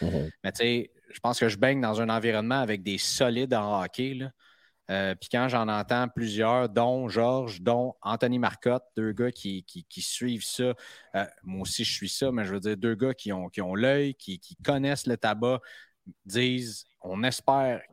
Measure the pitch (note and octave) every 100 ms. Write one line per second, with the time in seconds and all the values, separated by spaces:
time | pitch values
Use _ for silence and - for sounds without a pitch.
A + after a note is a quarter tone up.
0 | E2+ E2 D#2 - G2 - A#2 A#2+ - _
1 | - - A#2+ A#2+ A2 G2+ B2+ C#3 A2+ A2
2 | A2+ A2+ A2+ G#2+ A2+ C3+ A2+ G#2 F#2+ F#2+
3 | - - B2+ A#2 C3+ A#2 G#2 G2+ F2+ -
4 | C3 C3 C3 - _ _ _ _ - G2
5 | F#2+ F2+ - A#2+ B2+ A#2+ A2 G#2 G2 B2
6 | B2 - A2+ G#2 A2 B2 A#2+ G#2+ A#2+ B2+
7 | A#2+ A2 A#2+ C3 A#2+ F2+ F#2 A#2+ B2 -
8 | G2+ A2+ B2 B2 A#2 - B2 B2 - -
9 | A2 G#2 B2 - G2 F#2+ - F2 - F2+
10 | - - B2 A2+ - - B2 A#2+ - -
11 | - G2 G2+ - F#2 F#2+ F#2 - A2+ -
12 | G2 - C3+ A#2+ G2 G2 G#2 G2+ A#2 G#2
13 | C3 B2+ G#2 F#2 F2 - F2+ F#2+ C3 C#3+
14 | C#3+ - - F2+ - - - C#3 C#3 C#3+
15 | B2+ A#2 A2 G#2+ A#2+ B2+ - - - _
16 | F#2 - G2 A2+ B2+ B2+ A#2 G#2 - _
17 | F2+ F#2+ B2+ - - C3+ C3 A#2 -